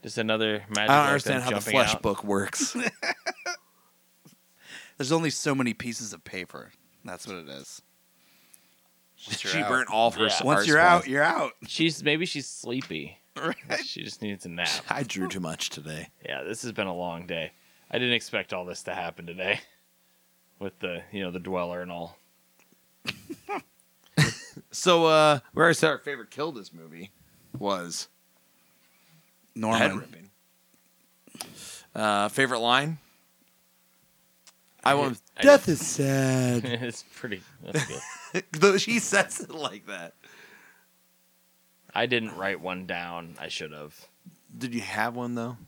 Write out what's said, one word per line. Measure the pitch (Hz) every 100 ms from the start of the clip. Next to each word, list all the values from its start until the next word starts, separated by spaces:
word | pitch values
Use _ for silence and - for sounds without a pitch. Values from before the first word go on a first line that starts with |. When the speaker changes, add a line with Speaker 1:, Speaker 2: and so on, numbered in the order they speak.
Speaker 1:
Just | - 110
another | 110 110 110 107 101
magic | 104
Speaker 2:
I | 107
don't | 143
Speaker 1:
item | 143
Speaker 2:
understand | 139 127 131
how | 123
the | 107
Speaker 1:
jumping | 104
Speaker 2:
flesh | 135 110
Speaker 1:
out. | 110
Speaker 2:
book | 110 98
works. | 104 98 98 - 285
<laughs> | 247 240 - - - - - - 349 _ _ _ _ _ _ - _ _ _ - - - _
Speaker 3:
There's | 131
only | 165 160
so | - -
many | 135 123
pieces | 110 120 117 113
of | 85
paper. | - 95 90 67 55 _ _ _
That's | - 90 -
what | 92
it | 76
is. | 69 69 - _ _ _ _ _ _ _ _ _ _ _ _ _ _ -
Once | 104
you're | 101
Speaker 2:
She | 95
Speaker 3:
out. | 101
Speaker 2:
burnt | 127 127
all | 110 113
of | 107
her |
Speaker 1:
Yeah. | 110
Speaker 2:
s-, | 98
Speaker 3:
Once | 127 101
Speaker 2:
art | 104
Speaker 3:
you're | 151
Speaker 2:
supplies. | 175 175
Speaker 3:
out, | 151
you're | 139
out. | 151 - 139 - -
Speaker 1:
She's, | - 165 151
maybe | 147 151 180
she's | 147 131
sleepy. | - - 123 131 80 71 -
Speaker 3:
<laughs> | _
Right. | - 151 - - - 285
Speaker 1:
She | -
just | 107 -
needs | 107 101
a | 90
nap. | 85 85 - -
Speaker 2:
I | 110
drew | 131 98 90
too | 95
much | 85 80 -
today. | - 76 78 85 _
Speaker 1:
Yeah, | - 71
this | 76 110
has | 123
been | 110 98
a |
long | 87 90 85 90
day. | 85 78 _ _ _ _
I | -
didn't | 123
expect | 120 - 113 92
all | 95 90
this | 87
to | -
happen | 90 87 82 85
today | 87 92 107 - _ _ _ _
<laughs> | _ _ _ _ _
with | 98 -
the, | 92 87 87
you | 104
know, | 95
the | 90
dweller | 90 92 87 87
and | 90
all. | 87 85 - _ _ _ _ _ _ _ _ -
<laughs> | - - - - 392 - _ _ _ _ - 135 - - - -
Speaker 2:
So, | - - 170 165
uh, | 156 151 147 -
we | -
already | 165
said | 160 160
our | 139
favorite | - 139 107
kill | - 151
this | 131 92
movie | 82 80 80 95 _ _ _ _ -
was | 101 95 87 85 - _ _ _ _ _ _ _ _ _ _ _ _ _ _
Speaker 3:
Norman. | - 110 113
Speaker 2:
head | 127 -
ripping. | - 85 95 _ _ _ _ _ _ _ _ _ - - - - - - -
Uh, | - 107 104 104
favorite | - 135 120
line? | 117 127 147 160 _ _ _ _ _ _ _ _ _ _ _ _ _ _ - _ _ _
I | 123
Speaker 1:
I |
Speaker 2:
went, | 143 139
Speaker 1:
did, | 117 _ -
I |
Speaker 2:
"Death | 277 285 -
Speaker 1:
did. |
Speaker 2:
is | 151 -
sad." | - 139 135 135 131 127 120
Speaker 1:
<laughs> |
It's | 120 117 120 113 -
pretty, | - 127 98 - -
that's | - 156 139
good. | - - - - 180 -
Speaker 2:
<laughs> |
Though | 156 190 196
she | 196 233
says | - 196 190 -
it | -
like | 160 139 104 -
that. | 95 85 - - - - - - _ _ _ _ _ _ _ _ _ _ _ _
Speaker 1:
I | 95 120
didn't | 123 110 82
write | 95 92
one | 82 92 92
down. | 87 87 85 85 82
I | 80
should | - 80
have. | 76 76 - - _ - _ _ 117
Speaker 2:
Did | 123
you | 117
have | 101 104 113
one, | 120 120
though? | 120 117 120